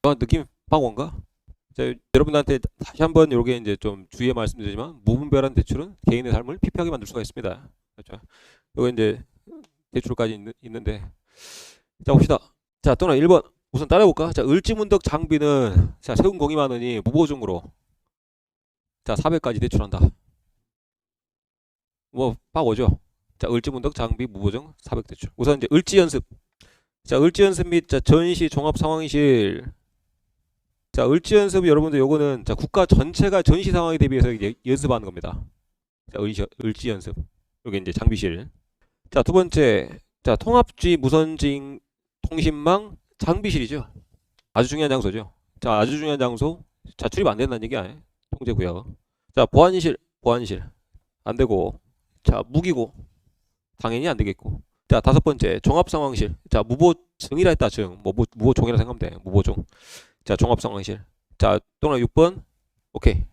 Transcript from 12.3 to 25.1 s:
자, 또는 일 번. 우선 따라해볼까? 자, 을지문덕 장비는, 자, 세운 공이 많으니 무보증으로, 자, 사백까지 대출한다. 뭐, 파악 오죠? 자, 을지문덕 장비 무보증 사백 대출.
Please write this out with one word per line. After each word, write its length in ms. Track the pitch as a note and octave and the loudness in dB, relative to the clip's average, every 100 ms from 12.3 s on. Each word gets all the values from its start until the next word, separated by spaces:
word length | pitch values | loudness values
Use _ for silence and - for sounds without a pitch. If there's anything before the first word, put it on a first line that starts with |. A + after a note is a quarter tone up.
| C#3 _ _ _ _ | 0 _ _ _ _
자, 120 | C#3+ | 0
또는 220 | B2+ F3+ C#3 | 2 2 4
일 100 | E3 | 6
번. 140 | F3 - _ _ | 4 2 _ _
우선 160 | C3 D3 | -6 2
따라해볼까? 440 | F3 G#3 D3+ E3 | 4 4 4 -2
자, 100 | D#3+ | -2
을지문덕 600 | B2+ E3 - A3 G#3 G3 | 0 0 0 -4 0 0
장비는, 920 | - D3+ D3+ D#3 D3 C#3+ A#2 F2+ F#2 - | 0 -6 -2 0 2 2 4 2 2 -4
자, 140 | - | -2
세운 240 | A#2+ F#3 F#3 | 2 4 2
공이 160 | D3 | 0
많으니 460 | D#3 C#3 A#2+ B2 A2+ | 0 -2 -2 -4 -4
무보증으로, 720 | A2 D3 D#3 C#3 G#2 F2 - _ _ _ _ _ _ _ _ _ _ _ _ _ | -2 0 0 -2 -6 -6 -8 _ _ _ _ _ _ _ _ _ _ _ _ _
자, 140 | - G#2+ | -6 -4
사백까지 420 | D#3 E3 B2+ G#2+ | -4 -4 -4 -6
대출한다. 400 | A#2+ - G#2 F#2+ - - _ _ _ _ _ _ _ _ _ _ _ _ _ _ _ _ _ _ _ | -4 -4 -6 -2 -2 -2 _ _ _ _ _ _ _ _ _ _ _ _ _ _ _ _ _ _ _
뭐, 240 | B2+ C3 A2+ _ | -4 -4 -4 _
파악 140 | D#3+ C3 | -2 -2
오죠? 340 | G#2+ A#2+ - _ _ _ _ | 2 0 0 _ _ _ _
자, 100 | - | -4
을지문덕 440 | A#2+ C#3+ C3 C3+ C#3 | -4 -4 -6 -8 -6
장비 300 | A2+ A2+ B2 | -6 -4 -6
무보증 480 | G2 G2+ A2+ D#3 _ | -4 -6 -6 -14 _
사백 300 | - A2+ | -10 -10
대출. 220 | - | -10